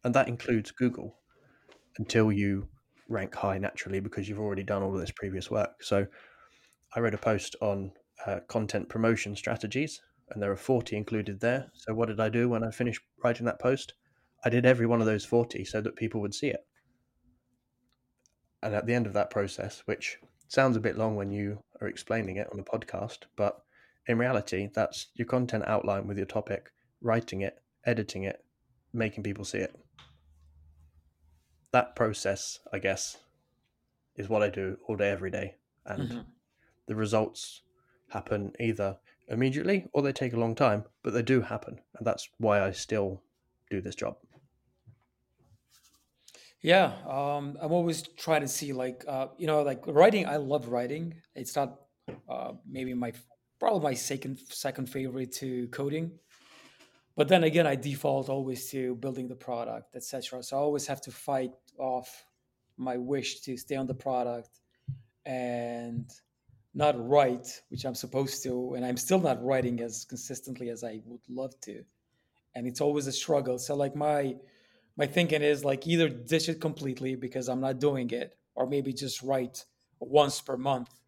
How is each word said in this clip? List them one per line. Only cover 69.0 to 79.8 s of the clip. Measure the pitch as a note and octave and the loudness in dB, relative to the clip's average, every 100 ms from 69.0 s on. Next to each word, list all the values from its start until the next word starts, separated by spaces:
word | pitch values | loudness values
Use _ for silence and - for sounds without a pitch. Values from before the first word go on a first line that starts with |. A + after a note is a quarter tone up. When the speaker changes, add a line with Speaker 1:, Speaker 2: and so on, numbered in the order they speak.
| - F#3+ | 2 2
Speaker 2:
not | E3 A#2 | 4 0
writing | B2 C3 B2 A#2+ | 2 2 2 -2
as | A#2 A2 - | -6 -8 -12
consistently | B2 - B2+ - B2 A#2+ | -14 -10 -12 -10 -10 -8
as | A2+ | -8
I | A#2 A2 A2 | -8 -10 -14
would | A#2+ - | -20 -12
love | B2+ C3 - | -8 -8 -10
to. | - A2+ - _ _ _ _ _ _ B2 | -14 -14 -16 _ _ _ _ _ _ -6
And | B2 | -6
it's | B2 | 0
always | D3 D3 C3+ | 2 2 -2
a | |
struggle. | B2+ - D3 C3 B2 | -4 2 2 2 -2
So, | - C#3+ | -2 0
like, | C#3 C#3+ | 0 0
my, | D3+ D3 C3+ B2+ - _ _ _ _ - | 2 2 0 -4 -14 _ _ _ _ -2
my | C#3+ | 2
thinking | F3+ E3+ D#3 | 4 4 4
is, | D3 D3 C#3+ | 4 4 2
like, | C3+ E3 | 0 2
either | E3+ D#3+ | 4 4
ditch | A#2+ A#2+ D#3+ D#3+ | 2 0 2 2
it | D#3+ | -2
completely | D#3+ D#3 C#3 B2+ C3 B2+ | -4 -2 -6 -4 -4 -4
because | B2 C3 B2 | -4 -4 -2
I'm | B2+ | -2
not | C3+ C3 | -2 2
doing | C#3+ C3+ A#2+ | 2 2 -2
it, | A#2 - _ _ - | -4 -6 _ _ -4
or | C3 | 0
maybe | C#3+ C3+ | 0 -2
just | A#2+ C3+ - | -4 -6 -6
write | C3 C3+ B2 - - _ | 0 0 0 -8 -18 _